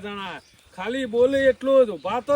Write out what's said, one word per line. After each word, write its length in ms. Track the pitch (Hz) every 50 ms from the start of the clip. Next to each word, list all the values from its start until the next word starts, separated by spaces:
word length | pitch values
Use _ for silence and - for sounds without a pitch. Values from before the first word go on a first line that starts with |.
| 202
જણા, 320 | 208 202 202 196 180 160 139 - _ _ _ _ _ _
ખાલી 280 | - 190 214 240 269 262
બોલે 340 | 226 214 233 247 262 277 269 269 262
એટલું 360 | 240 - 262 269 269 269 254
જ, 40 | 214
ઊભા 320 | 202 151 - 196 214 247
તો 120 | 247 - 285